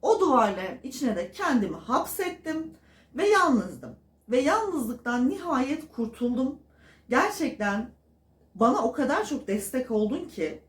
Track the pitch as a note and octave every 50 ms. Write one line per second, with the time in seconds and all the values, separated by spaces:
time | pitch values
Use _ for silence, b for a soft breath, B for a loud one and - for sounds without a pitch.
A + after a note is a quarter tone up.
0 | - - A4 F#4+ F#4 E4 C4+ B3 A3 G3+ G3 F#3 F#3 F#3+ B3+ - - C4+ - -
1 | D4+ A#3+ G3 F3 - - - - G4+ E4+ C#4 A#3+ G3+ F3 D#3 - - - B3 C#4+
2 | E4 - - - F#4 F4 - - - D#4+ D#4+ D#4+ D#4+ D#4+ b b b b b b
3 | b b b B3 F#4+ G#4 G#4 G4 F4+ E4 C4 G#3+ F3+ - - - - A#2+ - -
4 | _ _ _ _ _ - A3+ C4 C#4 D4 F#4 A4 A4+ G4+ F4+ D4+ A#3 A3 B3 -
5 | - A#3+ A#3+ B3 B3 C#4 G4 G4 F4 F4 D4+ B3+ C4 C4+ D4 D#4 - - - -
6 | A3+ A3 - - B3 A#3+ B3 A#3 C4 C4+ D4 - - _ b b b b b b
7 | b b A#3 C4 F4+ G#4 - - E4 - - - G#3 G3+ G3+ G#3+ A#3+ - - _
8 | _ _ _ _ _ _ _ _ _ _ _ F3 A3+ A#3+ C4 - A3 A#3+ B3+ -
9 | C#4 A#3+ C#4+ G4+ G#4+ - D4+ - - - G3 G#3+ - - - B3+ B3+ - A3+ G#3+
10 | G#3+ G#3 C4 - - - - - E3 D3+ - - _